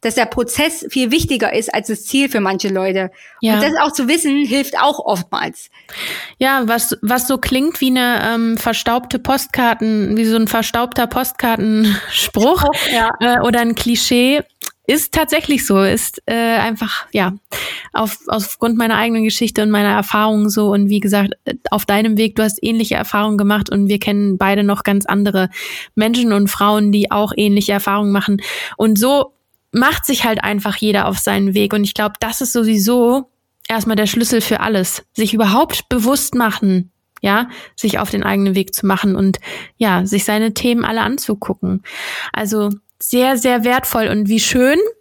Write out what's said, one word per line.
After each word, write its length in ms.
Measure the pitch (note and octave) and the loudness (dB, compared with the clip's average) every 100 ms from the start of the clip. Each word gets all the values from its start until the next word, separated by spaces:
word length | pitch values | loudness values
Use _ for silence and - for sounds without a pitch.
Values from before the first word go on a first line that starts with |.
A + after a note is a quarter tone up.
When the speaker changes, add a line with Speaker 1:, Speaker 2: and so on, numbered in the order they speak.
Speaker 1:
Dass 140 | A3+ A3 | -2 0
der 100 | A#3 | -2
Prozess 580 | - A#3 - D#4 D#4+ - | -2 -4 0 -2 -2 -6
viel 220 | C4+ B3 | -2 0
wichtiger 420 | D4+ - B3+ G#3 | 2 0 0 0
ist 180 | - A3 | -2 -2
als 160 | - G#3+ | -6 -4
das 180 | G#3 - | -8 -2
Ziel 220 | C4+ C#4 | 0 0
für 120 | A#3 | 0
manche 300 | F#3+ F#3+ G3+ | -2 -2 -2
Leute. 420 | F#3+ F#3+ F#3+ F#3 - - - | -2 0 -2 -4 -8 -20 -4
Speaker 2:
Ja. 140 | A3 | 0
Speaker 1:
Und 100 | G#3+ | 2
das 100 | C#4+ D#4 | 2 2
auch 80 | D4 | 0
zu 160 | D4 B3 | 0 0
wissen, 360 | D#4+ D4+ C#4 C#4 | 2 2 0 0
hilft 320 | C4+ C#4 - | 0 -2 0
auch 180 | C#4+ D4 | 0 0
oftmals. 720 | - F#3+ F3 - - - - - - - - - - - | -2 -4 -2 -6 -6 -10 -20 -20 -20 -14 -12 -12 -14 -2
Speaker 2:
Ja, 240 | C4 C4+ A3+ | 0 2 2
was, 300 | A#3 - - | 0 -2 -4
was 240 | G#3+ B3 B3 | -2 -2 0
so 100 | C4 | -2
klingt 440 | - B3+ D4 - | 0 0 0 0
wie 100 | C4 | 0
eine, 280 | B3+ B3 A#3+ A3 | 2 2 2 0
ähm, 240 | A#3 A3+ A3+ | 0 0 0
verstaubte 600 | - A3 - A#3+ B3 C4 | -2 -2 0 -2 -2 -6
Postkarten-, 1000 | B3 C4+ - - A#3+ A3 A3 G#3+ G3 G#3+ | -2 -2 -2 0 0 0 0 0 0 2
wie 80 | A3+ | 2
so 120 | A3+ | 2
ein 100 | A3 | 2
verstaubter 580 | A3+ A3+ A#3 B3 B3 A#3+ | 0 0 -2 -2 -2 -2
Postkartenspruch, 1600 | B3+ B3+ - B3 A3+ A3 G#3+ G#3+ G3 - - - - A#3 - | 0 -4 -2 -2 0 0 2 2 0 -2 -4 -2 2 4 4
Speaker 1:
Spruch, 40 | C#4+ D4 - | 2 0 0
ja. 200 | A#3+ A3+ - | 0 0 0
Speaker 2:
äh, 220 | A#3+ A#3+ | 2 2
oder 180 | A#3+ A#3+ | 2 2
ein 160 | A#3 A3+ | 2 0
Klischee, 680 | A#3 A#3 - A#3+ B3 D4 - _ - _ - | 0 0 2 2 4 2 -2 _ -16 _ -2
ist 260 | D4 - | 0 0
tatsächlich 520 | - D#4 D4 - C#4 - | -2 0 -2 0 -2 2
so, 180 | G3 | 2
ist, 380 | G3 A3+ - - - | 4 0 -4 -8 -4
äh, 80 | A#3 A#3 A3+ | -2 0 0
einfach, 480 | A3 A3 A3 - - | 0 -2 -4 -6 -6
ja, 220 | G#3 F#3 G3 _ - - - - | -2 -2 -4 _ -10 -10 -12 -6
auf, 240 | - A3 - - | -4 -2 -4 -6
aufgrund 500 | A3 G3+ - A#3 A3+ | -4 -4 -4 -2 0
meiner 200 | A3+ G#3+ | 0 0
eigenen 260 | A3+ A3+ | 0 0
Geschichte 380 | A3 - A3+ - | 0 0 -2 0
und 80 | G#3+ | 2
meiner 220 | G#3 G#3 | 2 2
Erfahrungen 560 | G#3 G3 G#3+ G#3+ G#3+ G#3 | 0 0 0 2 2 2
so 220 | G#3 G#3 | 2 2
und 180 | G3+ G3+ | 2 2
wie 100 | G#3 | 2
gesagt, 340 | G#3 G3+ G3 - - | 2 2 0 -2 -8
äh, 80 | - - | -8 -4
auf 160 | G#3 - | -4 0
deinem 320 | G3+ A3 G#3+ | 0 2 2
Weg, 180 | A3 A3 | 0 0
du 80 | |
hast 140 | A3 G3+ | -2 -2
ähnliche 320 | - A3+ G#3+ - | -2 -2 0 -2
Erfahrungen 420 | - G3+ G#3+ G#3 | -2 -2 0 2
gemacht 320 | G3+ G#3 G3+ | 2 2 0
und 180 | G3+ G3+ | 0 2
wir 120 | G#3 | 0
kennen 380 | - G3+ G3+ F#3+ | 0 0 0 0
beide 260 | G3 G3+ | 0 2
noch 200 | G3+ G3+ | 2 0
ganz 220 | - G3+ - | 0 0 0
andere 440 | G3+ G3+ G3 F#3 - - - - | 0 2 0 -2 -4 -12 -12 -8
Menschen 400 | - G#3+ A#3+ A#3 | -2 0 2 2
und 160 | G3+ G3 | 2 2
Frauen, 420 | - G3+ G#3+ G#3 | 2 2 4 4
die 200 | G#3 G3+ | 2 2
auch 220 | G#3 G#3 - | 0 0 0
ähnliche 380 | G#3 G3+ G3+ | 2 2 2
Erfahrungen 380 | G3+ G3+ G3+ G#3 | -2 0 0 2
machen 300 | G3 G3 G3 - - - - | 0 0 -2 -4 -10 -10 -2
und 200 | A3 G3+ | 2 2
so 360 | B3 C#4+ C4+ _ _ _ _ | 2 2 0 _ _ _ _
macht 340 | G#3+ C4 - - | 0 0 0 -2
sich 200 | C4+ A#3+ | -2 0
halt 180 | A3 | -2
einfach 320 | - G#3 G3+ G3 | -2 -4 -4 -2
jeder 320 | G#3+ G3+ - | 0 0 0
auf 120 | G3 | -2
seinen 340 | - G3 G3 | -2 0 2
Weg 200 | G3 G3+ | 2 0
und 100 | G#3+ | 0
ich 100 | G3+ | -2
glaub, 260 | - G#3 G#3 | -2 -4 -4
das 220 | A3+ A3+ | -6 -4
ist 100 | B3+ | -2
sowieso 800 | B3 A3 G#3+ G3+ B3 A#3+ C4 C4 _ _ _ - | 0 2 2 2 4 4 2 -2 _ _ _ -6
erstmal 260 | A3+ G#3+ G#3+ | -4 0 0
der 120 | G#3 | 0
Schlüssel 340 | A#3 A#3 A#3+ | 0 0 0
für 180 | A3+ A3 | 0 -2
alles, 460 | - G#3 F#3 - _ | 0 0 -2 -6 _
sich 200 | - G#3+ | -4 -2
überhaupt 540 | A3 G#3 A3 E4 - - | 2 2 4 2 -2 -2
bewusst 480 | G3+ A3 C#4+ - B3 | 0 2 0 0 0
machen, 560 | A3+ G#3 G3 F#3 F3+ _ _ - | 0 0 2 2 0 _ _ -4
ja, 260 | G3+ G#3 A#3+ - - - | 0 0 0 -10 -20 -4
sich 220 | A3 G3 | -2 -2
auf 100 | G3+ | -2
den 140 | G#3 | -2
eigenen 320 | G3+ G3 G3 F#3+ | 0 0 2 0
Weg 200 | F#3+ - | -2 -4
zu 100 | G3 | -2
machen 300 | F#3+ G#3 F#3 | 0 0 2
und, 240 | F#3+ F#3 - - - _ | 0 0 -6 -14 -16 _
ja, 280 | A3 F3+ F#3+ | 0 2 0
sich 200 | G3+ G3 | 0 0
seine 280 | G#3+ A3 | 0 0
Themen 300 | G#3+ A#3+ A#3 | 0 0 0
alle 180 | A3 A3+ | 0 -2
anzugucken. 840 | G#3+ C#4 - G3+ - F#3+ F#3 F#3+ - - - - - | -2 -4 -4 -6 -4 -4 -2 -4 -6 -14 -12 -10 -8
Also 360 | - G#3 A3 G#3 G3+ _ _ | -6 -4 -2 -2 -4 _ _
sehr, 380 | - B3 B3+ C4 | -2 2 2 2
sehr 260 | B3+ B3 | 2 2
wertvoll 440 | A3+ B3+ C4 A#3+ A3 | 2 0 0 -2 0
und 200 | G#3 G3+ | 0 2
wie 120 | A3 | 0
schön. 380 | - C4 B3+ D#4+ A4 A4+ | 2 2 4 4 0 -4